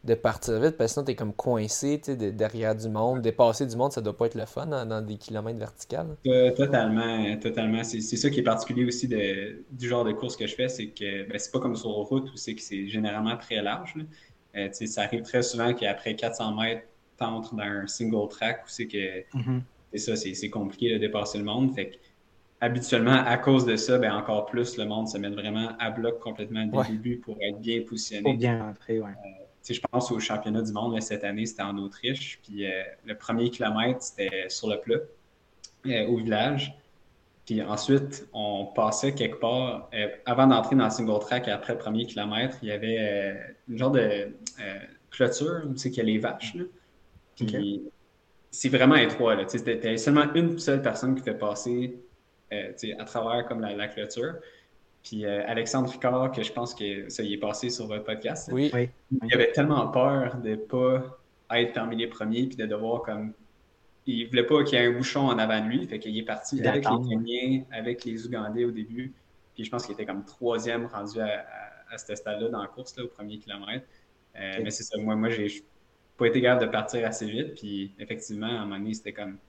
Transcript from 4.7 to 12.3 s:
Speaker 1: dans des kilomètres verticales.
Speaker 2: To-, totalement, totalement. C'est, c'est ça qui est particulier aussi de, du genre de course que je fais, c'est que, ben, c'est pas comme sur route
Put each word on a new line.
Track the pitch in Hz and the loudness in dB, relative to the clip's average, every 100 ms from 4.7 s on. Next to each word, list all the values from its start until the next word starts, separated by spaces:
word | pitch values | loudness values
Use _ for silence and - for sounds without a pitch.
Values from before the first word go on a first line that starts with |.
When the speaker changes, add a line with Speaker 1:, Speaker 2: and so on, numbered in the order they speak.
| 143 113 | -2 -2
Speaker 1:
dans | 110 | -4
des | 107 104 | -4 -8
kilomètres | - 110 110 117 | -6 -6 -6 -6
verticales. | 104 - - 127 165 151 | -8 -10 -6 -4 -4 -2
Speaker 2:
To-, | 131 127 127 123 | 6 8 8 6
totalement, | 139 131 110 110 117 113 104 107 | 4 6 4 4 2 2 0 0
totalement. | 110 117 110 110 | -2 0 2 0
C'est, | 117 117 | 0 -4
c'est | 107 110 | -2 2
ça | 143 | 2
qui | 139 | 4
est | |
particulier | 120 113 - 120 123 | 2 2 0 2 2
aussi | 117 127 | 0 0
de, | 110 98 95 104 113 - | 2 0 0 -6 -10 -14
du | 131 120 | -8 -2
genre | 123 | 2
de | 113 | 2
course | 101 - - | 0 -4 -4
que | 107 | -6
je | |
fais, | - 127 | -2 -2
c'est | 123 107 | -2 -8
que, | - 101 98 101 | -6 -6 -4 -6
ben, | 104 | -8
c'est | - | -4
pas | 127 | -2
comme | 127 110 | 0 -2
sur | 113 | -2
route | 104 104 135 135 | -2 0 0 0